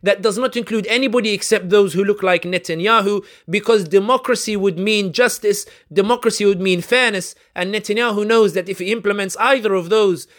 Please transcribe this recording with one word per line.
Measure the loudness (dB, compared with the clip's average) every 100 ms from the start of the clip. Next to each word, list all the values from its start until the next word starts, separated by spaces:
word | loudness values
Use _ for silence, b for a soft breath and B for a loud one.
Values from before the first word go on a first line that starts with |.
that | -2 0
does | 0 0
not | -2 -2
include | -4 -4 0
anybody | 0 2 0 0
except | -2 -4 -6 0
those | 2 4
who | 2
look | 0 0
like | 0 0
Netanyahu, | 0 -6 -4 -4 2 2 2 -2 -6 B B
because | -4 2 2
democracy | 4 2 4 0 0 -2 -2 -2
would | -2 0
mean | 0 0 0
justice, | 0 0 0 -2 -2 -4 B B
democracy | 0 0 0 0 0
would | 2 2
mean | 0 -2
fairness, | 0 0 2 -2 -6 -14 b
and | -8 -6
Netanyahu | -4 -4 -2 0 0 2
knows | 4 4
that | 2 -4
if | -6
he | -4
implements | -2 -2 -2 -4 -2
either | 0 2 2
of | -2 0
those, | 2 2 0 -6